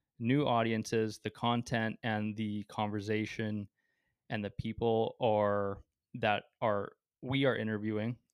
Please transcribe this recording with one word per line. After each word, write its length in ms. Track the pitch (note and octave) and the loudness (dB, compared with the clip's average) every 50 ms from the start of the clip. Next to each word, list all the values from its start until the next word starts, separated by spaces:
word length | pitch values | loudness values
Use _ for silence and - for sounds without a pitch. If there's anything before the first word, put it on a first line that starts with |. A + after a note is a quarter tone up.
| _ _ _ - | _ _ _ -4
new 240 | A#2 A#2 C3 D3 C#3+ | 0 2 2 2 4
audiences. 720 | B2+ A#2+ A#2 A2+ A2+ A2+ A2 A2 - A#2+ A2+ A2 A2 A2 - - | 4 4 4 4 2 2 0 0 0 2 2 2 0 -2 -6 -8
The 80 | G#2+ | -8
content 680 | - - - A#2 A#2+ A#2+ A#2 - B2 A2+ A2 A2 - - - | -6 -2 0 0 0 0 0 -2 -2 0 0 -2 -4 -4 -4
and 340 | A#2 A2 G#2+ G#2+ G#2+ G#2 | -2 -2 -2 -2 -2 -4
the 260 | A2 A2 G#2 G#2 G#2 G2+ | -4 -4 -4 -4 -4 -6
conversation 1040 | - - - G#2+ G#2 G#2 G#2 G2 G#2+ G#2+ G#2+ G#2+ - - - A2 G#2+ G#2+ G#2 G2+ - _ _ _ _ _ _ _ _ _ _ _ - | -6 -4 -4 -2 -2 -2 -4 -2 0 0 0 0 -2 -4 -4 -4 -2 -2 -4 -6 -8 _ _ _ _ _ _ _ _ _ _ _ -6
and 140 | A#2+ G#2+ G2+ | -6 -4 -4
the 60 | G2 | -6
people 680 | - - - A2+ G#2+ - A#2 A#2 A2+ A2 A2+ - - - | -6 -6 -6 -6 -4 -2 0 2 2 2 2 0 -2 0
are, 580 | C3 A2+ G#2+ G#2 G#2 G2+ G2+ G2+ G2+ G2 G2 - - _ _ _ _ _ - | 2 2 4 4 4 4 2 2 0 -2 -4 -6 -12 _ _ _ _ _ -8
that 300 | B2+ A2+ G#2+ G#2 - - _ _ - | -2 2 2 2 2 -2 _ _ -2
are, 320 | B2 A2+ G#2 G2+ G2+ - - _ _ _ _ - - | 0 0 0 0 -2 -6 -10 _ _ _ _ -12 -6
we 220 | B2+ C3+ C3+ C#3 | -2 0 4 4
are 120 | C3 A2+ | 4 2
interviewing 600 | - A2 A2 A2 G#2 G#2 G#2+ G#2+ G#2+ G#2+ A#2 A#2+ - _ _ | 2 0 -2 -2 -2 -2 -2 -2 -2 -2 -2 -4 -6 _ _